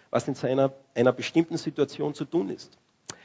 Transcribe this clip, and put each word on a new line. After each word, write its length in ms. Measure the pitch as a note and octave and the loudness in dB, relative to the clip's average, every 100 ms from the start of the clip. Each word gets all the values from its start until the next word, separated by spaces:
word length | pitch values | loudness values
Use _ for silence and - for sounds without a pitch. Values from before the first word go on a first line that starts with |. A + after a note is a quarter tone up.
| _ | _
was 180 | A#2 - | -2 -2
in 80 | C3 | -2
seiner, 380 | B2+ C3 C3+ - _ | 0 2 2 0 _
einer 200 | A#2+ B2 | 2 2
bestimmten 440 | B2 A#2 E3 E3 - | 2 0 2 2 -2
Situation 560 | - C3+ C#3 - D3 | -4 -2 -2 -2 -6
zu 120 | D3 - | -4 -4
tun 240 | E3+ G3 | -2 -4
ist. 280 | - - _ _ _ - - | -6 -14 _ _ _ -18 -18